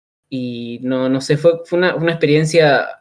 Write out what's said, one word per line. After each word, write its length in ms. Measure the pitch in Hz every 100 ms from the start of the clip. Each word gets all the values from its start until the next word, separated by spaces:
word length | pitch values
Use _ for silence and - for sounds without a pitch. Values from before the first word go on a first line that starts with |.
| _ _ -
Y 480 | 131 123 120 117 120
no, 260 | 127 131 131
no 120 | 135
sé, 160 | 135 147
fue, 260 | 170 170
fue 140 | - 175
una, 180 | 180 151
una 160 | 165
experiencia 720 | 160 151 151 156 165 156 127 - -